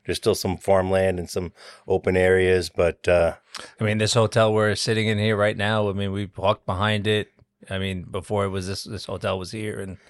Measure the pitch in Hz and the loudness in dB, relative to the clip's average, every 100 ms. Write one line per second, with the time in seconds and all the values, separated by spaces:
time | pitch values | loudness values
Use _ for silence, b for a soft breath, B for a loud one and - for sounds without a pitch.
0 | - 85 - 98 98 90 - 98 92 95 | -8 -4 0 0 0 -2 2 2 2 2
1 | 95 90 85 - 87 - B B B 95 | 2 -2 -6 -6 -8 -10 B B B -2
2 | 95 92 92 92 92 92 85 - 85 80 | 2 4 4 6 4 2 0 0 0 0
3 | - 87 85 - B B B B 110 107 | 2 4 4 0 B B B B -2 0
4 | 107 123 110 - 110 107 107 101 - 110 | 0 2 2 4 2 4 2 0 0 0
5 | 110 107 107 104 104 101 101 110 104 98 | 0 0 2 2 0 0 0 0 0 -2
6 | 98 98 101 - 95 107 - 92 104 107 | -4 -4 -6 -2 0 0 -2 -2 0 0
7 | 101 107 101 _ _ _ - 95 95 92 | 0 0 -2 _ _ _ -10 -6 -4 -6
8 | 85 98 - 104 98 95 92 98 - 101 | -8 -10 -4 -2 -2 -4 -6 -8 -8 -12
9 | - 95 104 95 90 110 107 101 98 90 | -10 -6 -4 -4 -6 -8 -8 -8 -10 -14
10 | b | b